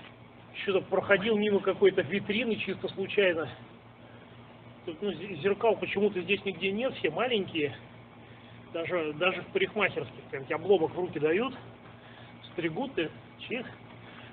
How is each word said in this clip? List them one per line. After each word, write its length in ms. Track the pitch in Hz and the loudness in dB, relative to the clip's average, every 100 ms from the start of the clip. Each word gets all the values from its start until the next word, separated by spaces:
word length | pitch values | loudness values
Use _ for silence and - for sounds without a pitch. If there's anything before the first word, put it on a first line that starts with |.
| - - - - - - | -20 -20 -20 -20 -16 -6
Что-то 200 | - 190 | 0 0
проходил 540 | 147 185 185 196 208 214 | 2 0 6 4 6 4
мимо 220 | 214 202 | 4 4
какой-то 440 | 190 185 196 185 | 2 6 6 6
витрины 520 | 147 196 202 208 233 214 | 2 0 0 0 0 0
чисто 300 | - 185 190 | -2 -4 -6
случайно. 600 | - 190 - 196 165 143 - - - - - - - - - - - - - - | -4 0 4 4 4 -2 -8 -16 -20 -20 -20 -20 -20 -20 -20 -20 -20 -20 -14 -12
Тут, 140 | 156 | -6
ну, 100 | 208 | -4
зе-, 220 | 160 196 170 | -4 -6 -2
зеркал 340 | 185 202 233 202 | 0 4 4 2
почему-то 420 | 175 - 208 190 | 0 2 2 2
здесь 200 | 170 202 196 | 0 0 0
нигде 260 | 180 190 | -2 -2
нет, 220 | 202 262 | 0 -2
все 160 | - 175 | -2 -2
маленькие. 680 | 156 247 226 165 160 147 113 - - - - - - - - - | 0 0 0 0 -2 -2 -4 -14 -20 -20 -20 -20 -20 -20 -20 -10
Даже, 400 | 170 165 175 156 | -6 -2 0 0
даже 300 | 151 180 180 | 0 0 0
в 60 | - | -2
парикмахерских, 760 | 196 185 - 185 165 139 - - | 0 0 2 0 0 -6 -10 -10
прям 160 | 143 131 | -10 -4
тебе 80 | |
обломок 380 | 156 175 196 156 | -2 4 4 4
в 40 | 170 | 0
руки 200 | 180 165 | -4 0
дают, 360 | 151 175 254 - - - - - - - - - - | 2 2 0 -4 -14 -18 -20 -20 -20 -20 -18 -18 -10
стригут 460 | - 170 160 269 - | -4 -2 -2 -4 -2
и 120 | 156 - - - - | -4 -6 -18 -16 -8
чих, 200 | 247 - - - - - - - | -6 -8 -14 -18 -18 -18 -18 -18